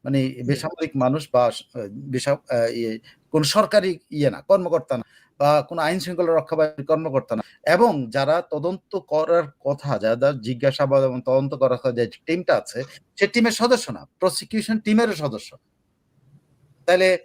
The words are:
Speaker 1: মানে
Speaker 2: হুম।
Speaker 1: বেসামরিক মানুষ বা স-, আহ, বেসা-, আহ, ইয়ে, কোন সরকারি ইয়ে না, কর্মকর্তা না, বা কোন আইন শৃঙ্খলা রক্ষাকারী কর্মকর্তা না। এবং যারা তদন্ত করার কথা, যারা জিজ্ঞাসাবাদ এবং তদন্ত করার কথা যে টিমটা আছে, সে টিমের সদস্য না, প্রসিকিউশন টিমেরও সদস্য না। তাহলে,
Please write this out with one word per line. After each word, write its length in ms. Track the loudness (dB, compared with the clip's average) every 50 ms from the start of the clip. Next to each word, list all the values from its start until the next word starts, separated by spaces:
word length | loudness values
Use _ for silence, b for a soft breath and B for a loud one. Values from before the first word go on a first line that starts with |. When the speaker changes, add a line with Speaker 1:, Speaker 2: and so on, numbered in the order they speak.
| -6
Speaker 1:
মানে 300 | -2 0 0 0 0 -4 -6
Speaker 2:
হুম। 80 | -2
Speaker 1:
বেসামরিক 440 | -2 -2 -2 -2 -8 -6 -6 -6 -4 -2
মানুষ 320 | 0 0 2 0 0 -4 0
বা 180 | 2 4 4 4
স-, 120 | 0 -4 -14 _ -12
আহ, 120 | -12 -12 -12
বেসা-, 640 | -12 -14 -10 -6 -6 -4 0 -2 -2 -2 _ -4 -2
আহ, 160 | 0 0 0
ইয়ে, 280 | -2 -4 -4 -6 -6 -8 b b b b b -2
কোন 120 | 0 0
সরকারি 560 | 0 2 2 2 2 4 4 2 2 2 -4 -6 _ -8
ইয়ে 200 | -2 0 0 0
না, 100 | 0 -2
কর্মকর্তা 560 | 0 2 2 2 2 0 -2 -2 -2 -2 -6
না, 60 | -6 -6 b b b b b b 0
বা 240 | 2 4 4 2
কোন 160 | 2 -2 -4 -2
আইন 220 | -2 -2 -2 -2
শৃঙ্খলা 360 | -4 -6 -4 -2 0 2 2
রক্ষাকারী 480 | 0 0 0 0 0 0 0 -2 -6 -2
কর্মকর্তা 520 | -2 0 0 0 -2 -2 -4 -2 -2 -6
না। 60 | -6 -8 b b b b 2
এবং 380 | 4 4 4 4 2 0 -4 -4
যারা 320 | -2 -2 0 2 0 0
তদন্ত 540 | 0 -4 -6 -4 -4 -4 -6 -6 _ -8 -8
করার 460 | -8 -6 -2 -2 -2 2 2 2 2 0 -2 -8 _
কথা, 380 | -4 -4 -4 -4 -2 -4 -4 0
যারা 340 | 0 0 0 2 2 0
জিজ্ঞাসাবাদ 720 | 0 0 -6 -6 -4 0 0 0 2 0 0 2 4 4 2
এবং 160 | 2 -2 -2 -2
তদন্ত 280 | 0 0 2 0 0 -2
করার 240 | 0 0 0 0 0
কথা 140 | -2 -2
যে 180 | 0 0 -2 -2 -4 -10 -4
টিমটা 300 | -4 -4 -2 0 0 0
আছে, 260 | 0 -2 -6 -10 -10 -10 B B B B _ -2
সে 100 | -2 -2
টিমের 260 | 0 2 2 2 2
সদস্য 380 | 0 0 2 2 2 0 0 -6
না, 160 | -10 -12 -12 _ _ -2
প্রসিকিউশন 580 | -2 -2 -2 -2 -8 -6 -6 -4 -2 -2 -4 -2
টিমেরও 360 | 0 2 2 2 2 2 0
সদস্য 400 | -2 -4 -6 -6 -8 -12 -14 -20
না। 160 | -20 _ _ _ _ _ _ _ _ _ _ _ _ _ _ _ -20 _ _ _ _ _ _ _ _ 0
তাহলে, 320 | 2 4 4 4 4 2 0